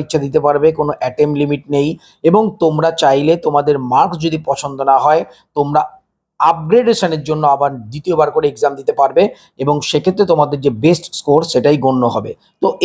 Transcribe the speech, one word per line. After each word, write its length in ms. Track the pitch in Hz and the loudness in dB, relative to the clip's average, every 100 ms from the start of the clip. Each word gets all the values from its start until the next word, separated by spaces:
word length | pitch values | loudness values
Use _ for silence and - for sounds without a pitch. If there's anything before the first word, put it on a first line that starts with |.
ইচ্ছা 160 | 147 156 | -2 -4
দিতে 140 | 139 156 147 | -2 0 0
পারবে, 220 | 143 156 156 | 2 2 0
কোনো 140 | 147 147 | -2 -4
অ্যাটেম্প্ট 360 | 127 - 147 143 | -4 -2 -2 0
লিমিট 220 | 143 143 139 | -2 -4 -2
নেই। 140 | 143 147 170 _ _ 160 | -2 -2 -4 _ _ 2
এবং 140 | 196 220 196 | 2 2 0
তোমরা 280 | 165 156 165 165 | 0 2 0 0
চাইলে 300 | 151 135 147 170 156 | 2 2 2 0 0
তোমাদের 300 | 147 143 143 127 | 0 0 0 0
মার্কস 260 | 127 175 170 | 0 0 -2
যদি 140 | 165 156 156 | -6 -4 -4
পছন্দ 300 | 143 143 135 139 | -4 -6 -6 0
না 60 | 135 | 2
হয়, 180 | 135 160 - - _ - | 2 0 -2 -10 _ -4
তোমরা 220 | 143 151 147 - _ _ _ - 151 | 0 0 -2 -8 _ _ _ -2 0
আপগ্রেডেশনের 720 | 160 156 220 240 226 180 156 143 | 0 2 2 2 0 -2 -2 -4
জন্য 160 | 156 151 | 0 2
আবার 160 | 139 143 135 110 | 2 0 -4 -12
দ্বিতীয়বার 380 | 143 185 160 147 | -8 -2 0 2
করে 120 | 151 147 | 0 -2
এক্সাম 240 | 139 147 135 | 0 -4 -2
দিতে 120 | 135 - | -4 0
পারবে 220 | 135 131 202 - _ - | 2 2 0 -2 _ -6
এবং 120 | 139 147 - | -2 -2 -2
সেক্ষেত্রে 340 | 151 160 190 190 | -2 0 0 2
তোমাদের 260 | 160 143 139 | 2 0 -2
যে 60 | 135 113 | -2 0
বেস্ট 200 | 147 175 - - | 2 0 -2 -8
স্কোর 220 | - 147 160 | 0 0 2
সেটাই 260 | 131 147 147 | 0 2 2
গণ্য 180 | 131 131 120 | 0 0 0
হবে। 180 | 117 107 - _ _ | -2 -6 -12 _ _
তো 60 | 185 - | -4 0